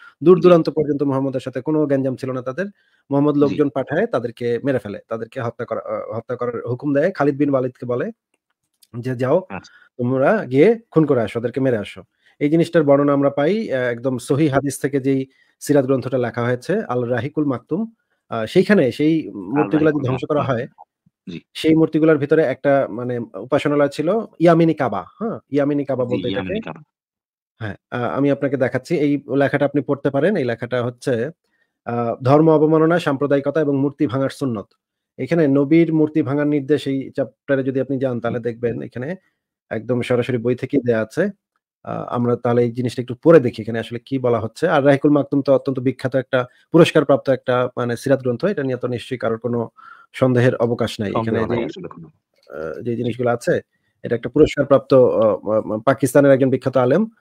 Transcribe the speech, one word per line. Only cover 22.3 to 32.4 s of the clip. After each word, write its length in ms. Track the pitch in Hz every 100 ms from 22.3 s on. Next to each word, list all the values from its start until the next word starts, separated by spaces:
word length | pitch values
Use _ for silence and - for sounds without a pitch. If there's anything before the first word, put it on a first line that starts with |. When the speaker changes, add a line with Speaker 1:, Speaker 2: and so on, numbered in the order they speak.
| 156
Speaker 1:
একটা 440 | 143 127 143 139 127
মানে 300 | 104 123 120
উপাসনালয় 720 | 117 95 123 147 147 147 143
ছিল, 200 | - 156 220 208 -
ইয়ামিনী 340 | 170 165 165
কাবা, 320 | 151 127 101 90 -
হ্যাঁ? 200 | 220 135 -
ইয়ামিনী 360 | 139 143 147 139
কাবা 200 | 127 123
Speaker 2:
জি, 40 |
Speaker 1:
বলতো 180 | 123 -
এটাকে। 40 |
Speaker 2:
ইয়ামিনী 300 | 95 92 98
কাবা। 200 | - 80 - _ _ _ _ _ _ -
Speaker 1:
হ্যাঁ, 160 | 107 95 _
আহ, 260 | 123 120 92
আমি 140 | 143
আপনাকে 260 | 139 139 131
দেখাচ্ছি। 400 | 127 127 - 170
এই 240 | 147 143 - 139
লেখাটা 300 | 135 139 143
আপনি 160 | 147
পড়তে 280 | 147 139 143
পারেন। 280 | 139 156 208
এই 60 |
লেখাটা 400 | 123 117 120 127
হচ্ছে, 300 | 120 120 - 117 131 - _ _ _ _ -
আহ, 380 | 120 117 110
ধর্ম 280 | 127 147